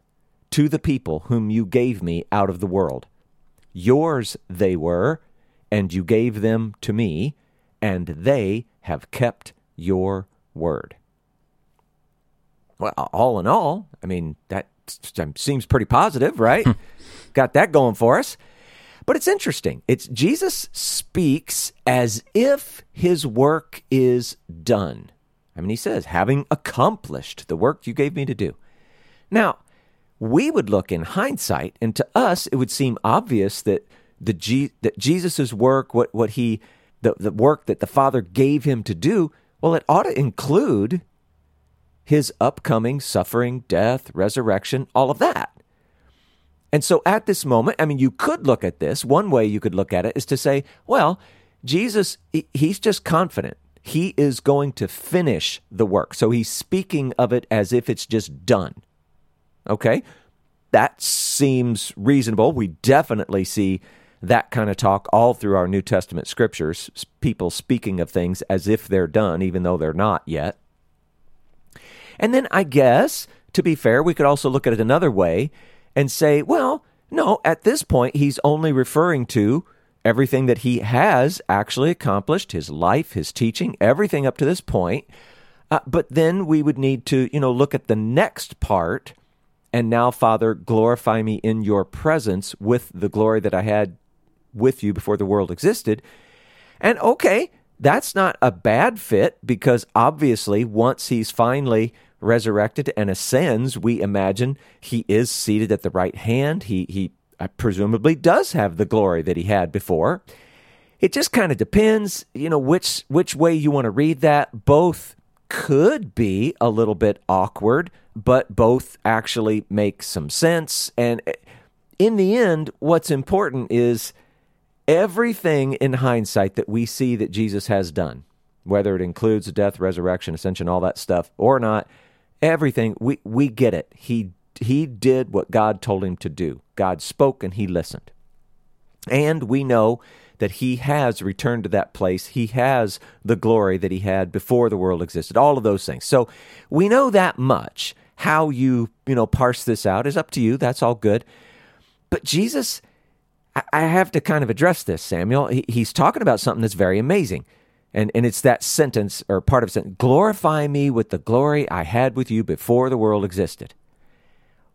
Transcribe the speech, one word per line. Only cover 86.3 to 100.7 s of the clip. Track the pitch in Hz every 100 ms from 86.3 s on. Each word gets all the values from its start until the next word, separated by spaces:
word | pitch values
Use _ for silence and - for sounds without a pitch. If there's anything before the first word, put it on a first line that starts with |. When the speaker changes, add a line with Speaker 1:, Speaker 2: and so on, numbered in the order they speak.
| 190 165
Speaker 1:
we | 156
would | 147 131
need | 135 131 -
to, | 135 127
you | 147
know, | 131
look | 123 143
at | 139 -
the | 107
next | 110 135 214 - - -
part, | - 98 85 120 - - _ _ _ _ _
"And | 120 113
now, | 117 123
Father, | - 113 110 113
glorify | 107 92 110 113 120 123 110
me | 110 107
in | 110 110
your | 104 101
presence | 92 - 156 160 107 92 - -
with | 101 123 -
the | 90 101
glory | 107 110 110
that | 95
I | 92
had | 107 104 98 - _ _ _ _ _
with | 107 127 -
you | 104
before | 90 - 104
the | 98
world | 101 87
existed." | 90 175 233 110 110 - - _ _ _ _ _ _
And | 208 -
okay, | 226 262 - 208 359 _ _ -
that's | 139 226 -
not | 196 190 -
a | 123
bad | 87 110 113 226 220
fit, | - 101 156 -
because | - 113 139 120 -
obviously | - 123 151 147 110 - 101
once | 117